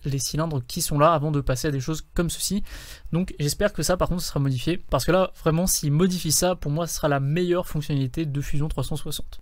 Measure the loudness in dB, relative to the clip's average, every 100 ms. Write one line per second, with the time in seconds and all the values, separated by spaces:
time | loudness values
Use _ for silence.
0 | -4 -2 -2 -2 0 -2 -4 -4 0 4
1 | 6 6 2 0 0 0 0 -2 -2 -6
2 | -4 -2 -2 -2 -2 -2 -4 -8 -14 -14
3 | -4 -2 -2 -2 -2 0 0 0 0 2
4 | 2 0 -2 0 0 0 0 -2 0 0
5 | 2 2 2 0 0 2 2 0 2 4
6 | 4 2 0 2 2 0 -2 -2 -2 0
7 | 0 2 2 0 2 0 0 -4 -2 0
8 | 0 -2 -4 -2 0 2 2 -2 -2 -2
9 | -4 -4 -6 -6